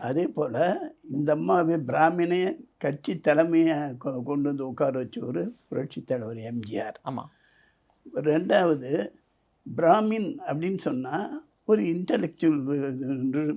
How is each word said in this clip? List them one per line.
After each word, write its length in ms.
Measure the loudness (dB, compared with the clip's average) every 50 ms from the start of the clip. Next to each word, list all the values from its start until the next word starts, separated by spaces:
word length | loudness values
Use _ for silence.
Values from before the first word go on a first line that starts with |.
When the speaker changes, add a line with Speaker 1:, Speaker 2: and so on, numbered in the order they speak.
Speaker 1:
அதே 260 | -6 -2 0 0 0
போல 520 | 0 -2 -2 -2 -2 0 2 2 2 2 -2 -6 -10 -12 _ -12 -6
இந்த 240 | -4 -2 0 0 0
அம்மாவே 440 | 0 2 2 2 2 4 2 0 0 -2
பிராமணே 680 | -2 2 4 4 4 4 2 0 0 2 0 0 -2 -4 -6 -12 _ _
கட்சி 420 | _ -4 -4 -4 -4 -6 -6 -6 0
தலைமையை 580 | 2 4 4 4 4 4 6 4 4 4 2
கொ-, 460 | 0 -2 -6 -8 -8 -8 -6 -6 -6 -4
கொண்டு 200 | -4 -2 0 0
வந்து 240 | -2 -2 -4 -6
உட்கார 300 | -8 -2 0 0 0 0
வச்ச 280 | -2 -6 -6 -8 -8 -8
ஒரு 300 | -4 -4 -4 -4 -6 -8 _ _
புரட்சி 340 | _ -6 -6 -6 -6 -8 -12
தலைவர் 360 | -6 -4 -4 -4 -4 -8 -10
எம் 220 | -10 -8 -6 -6 -6
ஜி 200 | -6 -6 -6 -6
ஆர். 200 | -6 -6 -10 -10
Speaker 2:
ஆமாம். 300 | _ -10 -8 -8 -10 -14 _ _ _ _ _ _ _ _ _ _ _ _ _ _ _ -8 -8
Speaker 1:
ரெண்டாவது, 920 | -2 0 2 2 2 2 4 4 4 6 4 2 0 0 -2 -2 -2 -2 -4 -10 _ _ _ _ _ _ _ _ _ _ -8 -2
பிராமின் 600 | 2 6 6 6 6 6 2 0 0 -2 -4 -6 -6 -6
அப்படின்னு 300 | -4 -4 -2 -2 -2 -2
சொன்னா 680 | -2 -2 -4 -4 -4 -4 -4 -4 -4 -4 -6 -8 -12 -14 _ _ _ _
ஒரு 180 | 2 4 4 4
இன்டலெக்சுவல் 1160 | 0 0 -2 0 0 0 0 0 -4 -4 _ 4 4 4 4 0 0 -2 0 0 -2 -4 -4
என்று 560 | -4 -4 -2 0 0 0 0 0 0 0 -2